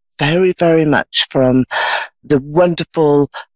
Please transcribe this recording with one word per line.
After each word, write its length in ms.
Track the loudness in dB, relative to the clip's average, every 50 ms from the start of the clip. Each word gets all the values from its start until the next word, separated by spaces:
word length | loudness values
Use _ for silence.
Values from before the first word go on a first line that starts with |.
| _ _ _ -6
very, 340 | -4 -2 0 0 0 0 0
very 320 | 0 0 2 2 2 2
much 420 | 2 0 0 -2 -4 -4 -6 -4 -2
from 340 | 0 0 2 2 2 2 0 -2 -2 -4 -2 -2 -4 -6 -8 -10 _ _ -6
the 140 | -2 -2 -2
wonderful 920 | -2 -2 0 0 0 0 0 -4 -8 -8 -4 0 0 2 2 2 0 0 -4 -12 -20 _ _